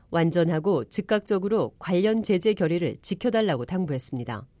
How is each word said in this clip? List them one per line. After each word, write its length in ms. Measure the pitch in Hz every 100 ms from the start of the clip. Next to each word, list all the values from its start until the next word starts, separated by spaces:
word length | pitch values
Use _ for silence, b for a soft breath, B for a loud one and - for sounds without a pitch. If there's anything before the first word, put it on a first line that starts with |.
| b
완전하고 760 | 165 165 170 165 160 180 160
즉각적으로 880 | 110 - - 214 208 196 196 220 117 -
관련 440 | - 180 208 226
제재 300 | 214 185 220
결의를 460 | 214 160 170 156 -
지켜달라고 600 | - - 247 220 214 131
당부했습니다. 840 | 120 185 165 131 - 127 120 110 127 _